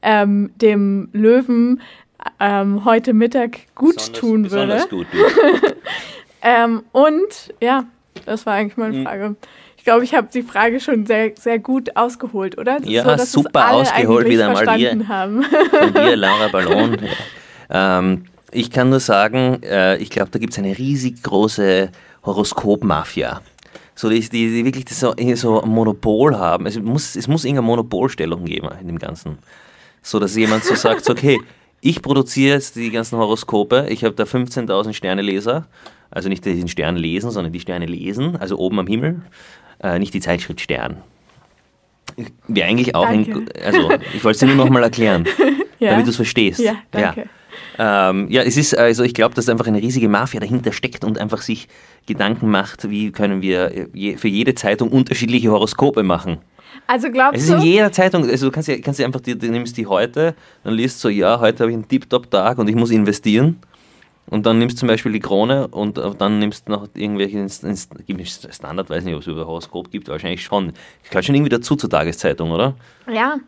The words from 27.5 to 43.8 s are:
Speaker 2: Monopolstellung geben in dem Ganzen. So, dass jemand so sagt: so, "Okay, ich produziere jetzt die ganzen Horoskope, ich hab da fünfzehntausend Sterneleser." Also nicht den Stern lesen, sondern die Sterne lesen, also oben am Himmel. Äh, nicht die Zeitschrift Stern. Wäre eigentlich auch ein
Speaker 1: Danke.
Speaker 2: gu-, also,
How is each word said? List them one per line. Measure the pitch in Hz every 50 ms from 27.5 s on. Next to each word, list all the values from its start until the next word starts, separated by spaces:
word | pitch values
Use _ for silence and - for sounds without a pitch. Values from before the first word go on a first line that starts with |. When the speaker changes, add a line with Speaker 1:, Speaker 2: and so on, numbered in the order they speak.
| 143 135 120
Speaker 2:
Monopolstellung | 113 117 120 117 120 107 92 127 135 - - 80 80 85 87 90
geben | 80 80 80 - 76 - 90
in | 95
dem | 87 82 80
Ganzen. | - - 82 80 - 78 76 - _ _ - - - - _ _ - _ _ _
So, | _ - - 107
dass | 104 95 98
jemand | 110 110 110 110 110 107
so | - -
sagt: | - - 226 220 - -
so, | - 120
"Okay, | - - 143 135 117 - - - _ _ _ _ _
ich | - 139 165 -
produziere | - - 139 139 131 127 - 135 135 139 143
jetzt | 143 139 - -
die | 113 117 117
ganzen | 107 117 113 113 120
Horoskope, | 117 113 104 110 110 - - - 104 104 101 120 127 143 -
ich | 110 110 -
hab | 113 104
da | - 113
fünfzehntausend | - - 127 123 123 120 131 120 107 98 98 107 110 107
Sterneleser." | - - 92 92 98 98 101 95 98 101 113 123 160 160 _ _ - - - - _ _ _
Also | - - 87 98
nicht | 95 87 -
den | 101 87 87 90
Stern | 85 - - 80 80 87
lesen, | 87 82 80 85 95 104 120
sondern | 110 104 87 80
die | 82 87
Sterne | - - 90 87 85
lesen, | 82 87 87 - 90 101 113 135 165 175
also | - 98 92 98
oben | - 92 92 101 101
am | 92
Himmel. | 90 107 117 131 156 175 175 - - _ - - - - - _ - - _
Äh, | - 190 87 87
nicht | 101 98 -
die | 95
Zeitschrift | - - 87 85 - - 80 -
Stern. | - - 71 62 57 60 82 87 - _ _ _ _ _ _ _ _ _ _ _ _ _ _ _ _ _ _ _ _ - - - 117 - - _ _
Wäre | - 113 101 85 87
eigentlich | 110 120 127 120 -
auch | - 90
ein | - - 214 -
Speaker 1:
Danke. | - 214 208 226 -
Speaker 2:
gu-, | - 50 -
also, | - 214 370